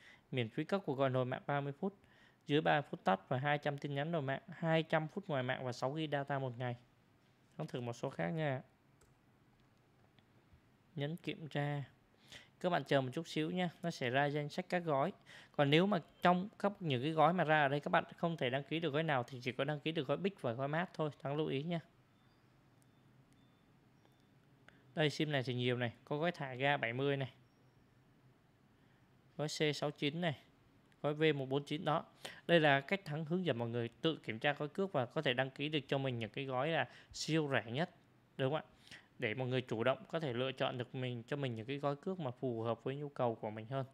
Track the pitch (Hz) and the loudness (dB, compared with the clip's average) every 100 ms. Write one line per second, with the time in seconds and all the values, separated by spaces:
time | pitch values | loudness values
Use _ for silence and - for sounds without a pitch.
0 | - - _ 135 113 - 156 196 190 131 | -20 -20 _ -2 -2 -2 -2 -2 -2 2
1 | 135 127 127 131 - 143 143 139 196 - | 2 2 0 -2 -2 -2 -2 -4 -6 -6
2 | - - - _ - 147 165 156 143 - | -16 -20 -20 _ 0 2 4 4 2 -2
3 | - 190 - 127 143 147 151 139 147 139 | 0 0 0 -2 0 0 0 -4 -4 -4
4 | 151 170 135 135 - 160 165 160 160 160 | -2 -2 -2 -4 -8 -6 2 2 2 0
5 | 156 - - 143 127 131 127 120 131 156 | 0 -6 -4 -2 0 -2 -4 -2 -2 -2
6 | 156 143 139 139 135 120 127 123 - _ | -2 -2 -2 -2 -2 -4 -4 -6 -10 _
7 | _ _ _ _ _ - 156 139 120 117 | _ _ _ _ _ -10 -8 -6 -6 -4
8 | 139 135 165 165 156 131 - _ _ _ | -6 -4 -2 0 0 -2 -6 _ _ _
9 | - _ _ _ _ _ _ _ _ _ | -20 _ _ _ _ _ _ _ _ _
10 | _ _ _ _ _ - _ _ _ - | _ _ _ _ _ -20 _ _ _ -6
11 | 143 170 - - 160 147 143 143 131 - | -6 -4 -8 -8 -6 -4 -2 -4 -6 -14
12 | _ _ - - - _ 180 170 135 143 | _ _ -20 -20 -20 _ 0 0 2 2
13 | 131 123 165 - 156 180 180 - 175 165 | 2 -2 -4 -2 0 0 -2 -2 -6 -2
14 | 127 127 143 147 147 - 185 180 170 139 | 0 2 2 0 -4 -6 -4 -4 0 0
15 | 151 - - - - - 143 156 190 196 | 0 -4 -16 -20 -8 2 6 6 6 2
16 | - - 180 180 190 - 202 202 170 127 | -4 2 4 4 2 -2 -2 -2 0 0
17 | 143 160 151 180 151 156 143 147 165 175 | 0 4 6 6 4 6 4 2 2 2
18 | 165 - 170 165 131 131 143 156 170 139 | 2 -2 -2 0 0 -2 -2 -2 0 0
19 | 160 139 120 127 127 113 139 151 156 160 | 2 2 0 -4 -6 -2 -2 -2 -2 -2
20 | 131 147 185 196 135 117 139 151 185 - | 0 0 -2 -2 -4 -2 -2 -2 -2 -2
21 | 156 - 139 147 156 139 156 170 - _ | -4 -4 -4 -2 -2 -2 -2 -4 -6 _
22 | _ _ _ _ _ _ _ _ _ _ | _ _ _ _ _ _ _ _ _ _
23 | - - _ _ _ _ _ _ _ _ | -20 -20 _ _ _ _ _ _ _ _
24 | _ _ _ _ _ _ - - - - | _ _ _ _ _ _ -20 -20 -10 0
25 | 156 - 151 147 127 123 123 123 120 - | 2 2 2 2 0 2 2 2 0 -4
26 | - 147 170 175 139 127 139 143 113 120 | -6 -2 -2 -2 -6 0 2 2 0 0
27 | 139 139 135 - _ _ _ _ _ _ | 0 0 -2 -8 _ _ _ _ _ _
28 | _ _ _ _ _ _ _ _ - _ | _ _ _ _ _ _ _ _ -20 _
29 | _ _ _ - 151 - 156 143 147 - | _ _ _ -6 -6 0 0 2 -2 -2
30 | 147 160 175 135 - _ - _ _ _ | -2 0 -2 -2 -8 _ -20 _ _ _
31 | 143 151 156 143 131 135 143 151 156 151 | -4 4 4 4 0 -2 -2 -4 0 0
32 | - - - - - 170 151 139 - 196 | -2 -12 -16 -10 4 6 8 6 4 -4
33 | - 147 156 180 175 120 117 120 117 - | -2 -6 -2 0 0 0 0 -2 -4 -2
34 | 160 143 - 113 147 139 151 - 190 156 | -2 -2 -4 -2 0 0 -2 -2 0 0
35 | 120 - 147 123 135 - 147 156 - 143 | 0 0 0 2 0 -2 -2 -2 0 0
36 | 135 120 110 139 135 127 147 160 120 - | 0 -2 -4 -6 -4 -2 0 0 0 -4
37 | - - - 160 147 131 110 120 175 - | -16 -8 0 0 2 0 0 -2 -4 -6
38 | _ _ _ - 131 151 - - - - | _ _ _ -2 0 0 -6 -16 -20 -20
39 | - - 120 107 127 127 123 110 117 135 | -20 -4 -2 -2 -2 -2 -2 0 2 0
40 | 101 165 160 117 131 127 131 131 120 131 | -2 -4 -2 -2 -4 -2 -2 -2 -6 -6
41 | 127 120 113 143 139 113 110 139 143 143 | -4 -6 -6 -4 -4 -4 -6 -4 -2 -2
42 | - 185 143 120 135 113 113 113 135 139 | -4 -6 -6 -4 -4 -2 -2 -2 -4 -6
43 | 147 - 123 113 110 107 110 135 127 | -8 -2 0 0 -6 -8 -6 -4 -6